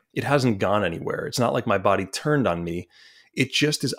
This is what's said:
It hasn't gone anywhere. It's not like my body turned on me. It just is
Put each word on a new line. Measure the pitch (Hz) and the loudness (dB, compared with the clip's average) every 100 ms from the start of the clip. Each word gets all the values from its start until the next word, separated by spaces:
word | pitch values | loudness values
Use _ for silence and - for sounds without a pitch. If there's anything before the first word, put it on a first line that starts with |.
| _ | _
It | - | -6
hasn't | 117 143 127 101 | 0 2 2 2
gone | 95 104 92 | 2 2 0
anywhere. | 85 - - 113 | -2 -6 -4 -4
It's | 117 | -2
not | 117 | 0
like | 135 117 | 0 0
my | 98 | 2
body | 101 98 92 | 4 2 0
turned | - 147 147 104 | -4 0 2 2
on | 85 | 0
me. | 85 85 - _ - - _ | -4 -6 -8 _ -20 -20 _
It | - 127 | -2 -2
just | - 147 151 | 0 0 0
is | 135 | -4